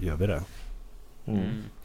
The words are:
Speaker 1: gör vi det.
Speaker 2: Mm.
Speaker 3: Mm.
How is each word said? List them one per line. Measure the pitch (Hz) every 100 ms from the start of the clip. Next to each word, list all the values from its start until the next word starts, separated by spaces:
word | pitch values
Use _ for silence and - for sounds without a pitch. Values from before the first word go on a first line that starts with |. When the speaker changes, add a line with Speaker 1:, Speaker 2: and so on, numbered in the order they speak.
Speaker 1:
gör | 73 76
vi | 101
det. | 78 95 - - - - - - -
Speaker 2:
Mm. | - 104
Speaker 3:
Mm. | 92 107 107 -